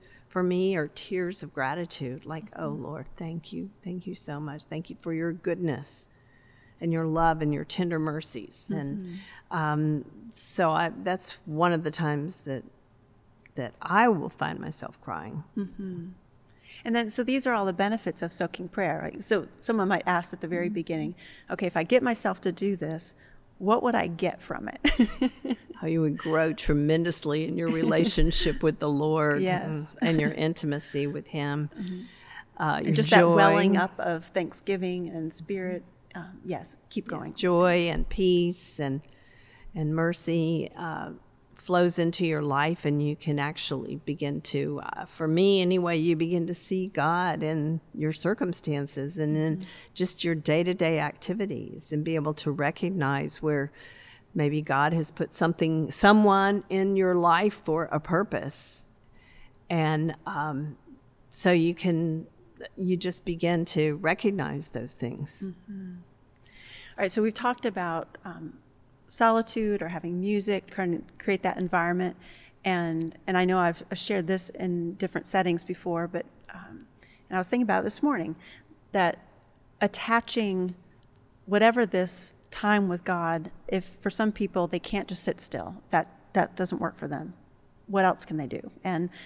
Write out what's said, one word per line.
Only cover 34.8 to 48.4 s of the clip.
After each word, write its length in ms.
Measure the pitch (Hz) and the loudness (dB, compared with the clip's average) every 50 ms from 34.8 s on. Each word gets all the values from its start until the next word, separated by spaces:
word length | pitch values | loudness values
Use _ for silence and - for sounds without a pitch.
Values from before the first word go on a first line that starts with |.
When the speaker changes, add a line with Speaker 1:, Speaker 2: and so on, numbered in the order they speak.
| 185 180 180 180 175 165 | 0 -2 -4 -4 -6 -6
Speaker 2:
and 240 | - 165 160 160 165 | -6 -6 -6 -6 -8
spirit. 500 | - 160 - 202 190 185 180 180 175 - - - _ _ _ - | -8 -8 -8 -6 -6 -4 -6 -6 -6 -8 -14 -20 _ _ _ -14
Um, 240 | 185 165 180 190 - - | -14 -14 -14 -16 -16 -10
yes, 320 | 180 175 - - - - - _ - | -8 -8 -6 -6 -8 -10 -10 _ -10
keep 160 | - 220 - | -8 -8 -6
Speaker 1:
Yes, 60 | - | -6
Speaker 2:
going. 220 | 170 156 - 156 160 | -8 -8 -8 -8 -8
Speaker 1:
joy 560 | - - 180 175 170 180 180 175 180 170 170 | -2 2 4 6 6 6 6 6 4 2 2
and 180 | 156 - - - | 0 0 -2 -2
peace 720 | - - 190 185 180 175 175 175 175 - - - - - | 0 2 4 4 6 4 4 2 0 -4 -8 -10 -6 -4
and, 220 | 147 139 135 143 - - - - - - - - - - - - - - - | -4 -2 -2 -4 -6 -10 -20 -20 -20 -20 -20 -20 -20 -20 -20 -20 -18 -12 -6
and 180 | 165 156 151 156 | -4 -2 0 0
mercy, 800 | 160 165 170 175 - - - 165 170 160 160 170 156 - - - - | 2 2 0 0 -2 -2 0 0 2 2 2 0 0 -2 -4 -8 -10
uh, 320 | 170 165 156 151 156 - - - _ _ _ _ _ _ - | -10 -8 -8 -8 -10 -10 -14 -16 _ _ _ _ _ _ -20
flows 440 | - - - 180 175 175 175 170 - | -16 -4 0 4 4 6 4 4 2
into 260 | 170 170 170 - 185 | 2 2 2 0 0
your 160 | 160 156 151 | 0 0 0
life, 440 | 147 147 135 139 147 160 170 - - | 0 0 2 2 2 2 0 0 0
and 200 | 151 147 147 147 | 0 2 2 2
you 120 | 147 151 - | 0 -2 -2
can 200 | - 160 147 147 | -2 -2 0 0
actually 600 | 139 147 156 - - - 143 131 - - 135 139 - | 0 -4 -4 -6 -6 -4 -4 -6 -6 -6 -8 -8 -6
begin 340 | - 147 - 151 143 147 156 | -6 -6 -4 -4 -4 -4 -4
to, 420 | 151 - - 139 143 147 147 143 - - - | -6 -4 -2 -2 -2 -2 -4 -6 -8 -8 -10
uh, 100 | - - | -10 -10
for 240 | - - - 165 156 | -12 -8 -2 0 2
me 340 | 160 170 190 202 196 190 | 4 6 6 6 6 6
anyway, 360 | 180 180 185 185 175 170 170 160 | 6 4 4 4 2 2 2 2
you 180 | 156 175 170 | 4 2 2
begin 320 | 156 170 165 180 175 165 180 | 2 2 0 2 0 0 0
to 80 | 175 | -4
see 320 | - - - 190 190 185 196 | -6 -4 -4 -2 -2 -2 -2
God 560 | - 156 143 156 170 175 180 180 156 165 156 | -2 0 2 2 2 2 2 0 0 0 0
in 380 | 151 160 156 147 156 165 156 - - - | -2 0 0 0 0 -2 -2 -4 -8 -8
your 200 | - 151 156 156 | -2 -2 -2 -2
circumstances 1040 | - - 170 214 - | 0 0 0 0 0